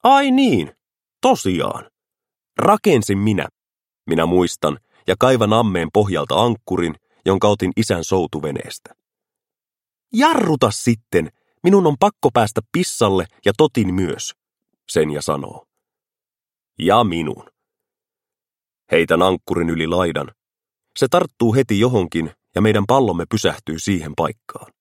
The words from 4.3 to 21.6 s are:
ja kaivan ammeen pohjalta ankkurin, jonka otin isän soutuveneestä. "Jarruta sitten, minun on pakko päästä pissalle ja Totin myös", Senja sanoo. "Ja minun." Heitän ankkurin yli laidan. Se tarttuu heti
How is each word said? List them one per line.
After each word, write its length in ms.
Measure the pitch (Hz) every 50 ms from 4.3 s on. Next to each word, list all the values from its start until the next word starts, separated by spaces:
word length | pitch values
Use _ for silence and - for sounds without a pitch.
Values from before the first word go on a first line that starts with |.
| 87 90 90 82 - - - 76 71 - _ _ _ _ _
ja 80 | - 92 -
kaivan 340 | 123 127 131 120 110 104 110
ammeen 360 | 113 117 107 92 87 82 78 _
pohjalta 500 | 107 104 101 90 78 73 - 67 87 113
ankkurin, 520 | 120 110 107 _ - 92 90 87 82 78 _ _ _ _ _ _
jonka 220 | 95 95 95 -
otin 240 | 104 104 101 95 92 85
isän 260 | - 113 - 101 87 80
soutuveneestä. 920 | - 95 95 85 76 - 76 73 76 69 - - - - - _ - _ _ _ _ _ _ _ _ _ _ _ _ _ _ _ _ _ _ _ _ _ _ _ _ -
"Jarruta 580 | 220 277 320 330 - - 165 156 135 131 107
sitten, 600 | 107 - - 123 117 110 _ _ - 87 80 - _ _ _ _ _ _ -
minun 240 | 175 196 202 180
on 80 | 156 147 -
pakko 300 | - - - _ - 135 -
päästä 280 | 120 110 104 - - 107 _
pissalle 560 | - 165 180 - - - 117 101 95 92 87 - _ _ _
ja 80 | 101 98
Totin 360 | - 156 147 _ 123 107 92 90
myös", 400 | 92 92 82 73 - - - - _ _ _ _ _ _ _ _ _ _ -
Senja 320 | - 82 78 76 73 73
sanoo. 460 | - - 76 71 69 - - - _ _ _ _ _ _ _ _ _ _ _ _ _ _ _ _ _ _ _ _ _ _ _ -
"Ja 240 | 76 87 101 117 120
minun." 460 | 90 85 85 80 73 - - - _ _ _ _ _ _ _ _ _ _ _ _ _ _ _ _ _ _ _ _ _ _ _ _ _ _ _ _ _
Heitän 300 | 82 82 85 - 82 82
ankkurin 480 | 90 95 92 82 _ - 85 85 85 82
yli 180 | 82 82 80
laidan. 440 | 80 85 90 92 85 76 78 71 - _ _ _ _ _ _ _ _ _ _ _ _ _
Se 100 | - -
tarttuu 460 | 131 - 180 180 - _ _ 117 117 107
heti 260 | 135